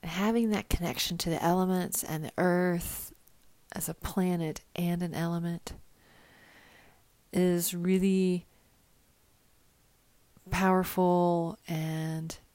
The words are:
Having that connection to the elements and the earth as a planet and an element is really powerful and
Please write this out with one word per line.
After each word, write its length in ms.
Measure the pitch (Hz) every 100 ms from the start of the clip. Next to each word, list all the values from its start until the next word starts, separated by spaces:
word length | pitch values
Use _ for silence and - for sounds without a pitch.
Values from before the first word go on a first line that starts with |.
Having 460 | 165 170 202 226 226
that 180 | 208 -
connection 500 | - 175 - - 175
to 120 | -
the 120 | 165
elements 640 | 170 180 185 185 175 -
and 200 | - 156
the 80 | 156 -
earth 720 | 180 175 180 175 - - - - _ - - - _
as 160 | - -
a 60 |
planet 680 | 165 - - 185 175 160 - _ -
and 260 | 175 175
an 100 | 175
element 600 | - 170 170 170 170 - - - _ _ - - - - - - - - _ _ _ _
is 420 | 185 180 175 170
really 720 | 175 175 185 190 190 185 180 - _ _ _ _ _ _ _ _ _ _ _ _ _ _ _ _ _ _ - -
powerful 1080 | 180 190 185 185 - 180 180 175 170 165 - -
and 720 | 160 160 160 160 160 160 - _